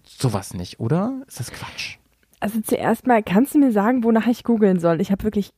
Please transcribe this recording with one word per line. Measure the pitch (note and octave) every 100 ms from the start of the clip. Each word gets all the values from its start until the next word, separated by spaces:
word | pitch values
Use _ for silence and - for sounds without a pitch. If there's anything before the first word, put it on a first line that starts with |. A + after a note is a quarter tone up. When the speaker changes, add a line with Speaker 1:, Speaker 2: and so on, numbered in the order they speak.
| _
Speaker 1:
sowas | - C3 G#2 -
nicht, | F#2+ F2+ -
oder? | A2+ E3 G#3+ C4 -
Ist | -
das | B2
Quatsch? | - - - - - _ _ _ _
Speaker 2:
Also | G#3 A3
zuerst | - A#3+ B2 A3+ C4
mal, | A#3
kannst | A3 F#3 C#4+ D4+
du |
mir | C#4
sagen, | G#3 G#3 B3+
wonach | A3+ A3 G#3+
ich | A#3
googeln | - A#3 G#3 F#3
soll? | E3+ E3
Ich | G3
hab | G3
wirklich | G#3+ G#3+ G3